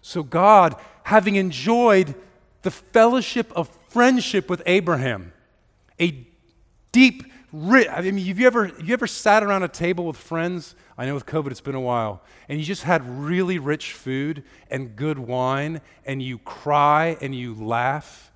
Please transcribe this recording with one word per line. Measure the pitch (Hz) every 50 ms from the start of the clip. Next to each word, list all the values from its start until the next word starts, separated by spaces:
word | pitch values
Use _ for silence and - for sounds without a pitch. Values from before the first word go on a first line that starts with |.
So | _ - - 180
God, | 156 127 165 165 185 208 214 202 180 160 - - - - - _ _
having | - 202 220 185 214 202
enjoyed | 196 190 185 147 127 135 196 233 240 240 233 202 190 185 143 135 - - - _ _ _ _ _ _ -
the | 185
fellowship | - - _ _ - 226 220 233 247 262 202 - - 240 220 - -
of | 175 160 - - - _
friendship | _ - 233 240 262 262 247 - - - 196 - -
with | 180 175 -
Abraham, | 180 180 196 175 170 165 131 131 127 113 95 87 85 _ _ _ _ _ _ _ _ _ _ _ _ _
a | - 170 175 147 131 117 _ _ _ _ _ _ _ _ _ _ _ _ _
deep, | - 247 262 254 254 - - - - - _ _ -
ri-, | 156 151 185 247 262 220
I | 151 143 170
mean, | 180 190 196
have | 196 185 180 185 190
you | 254
ever, | 254 233 240 208 180 - -
you | 165 170 240
ever | 233 254
sat | - - - - 214 202 220 214
around | 202 202 190 185
a |
table | 170 - - 165 175 180 170 175
with | 165 147
friends? | - - - 160 165 165 175 180 175 151 - - _ _ _ _
I | - 120
know | 135 143
with | 139 -
covid | - 151 160 147 139
it's | 127 -
been | _ 139 135
a | 131
while, | 127 123 123 120 110 107 98 90 _ _ - - _
and | - 143 151
you | 151
just | 160 202 - -
had | 151 180 160 127
really | 123 123 135 143 151 175 180 185 175 190 170
rich | 131 143 151 151 - - -
food | - - 127 131 135 139 151 160 143 - - _ _ _ _
and | - 131 135 120 104
good | 107 143 156 151 135
wine, | 123 113 123 127 127 127 135 139 147 151 165 151 _ _ _ _ _
and | 135 135 131
you | 131 127 123 113
cry | _ - - - - 147 147 147 143 147 147 151 160 165 160 -
and | 139 135 135
you | 123 123 120 110
laugh. | 107 107 110 113 120 120 131 139 151 - - - - - _ _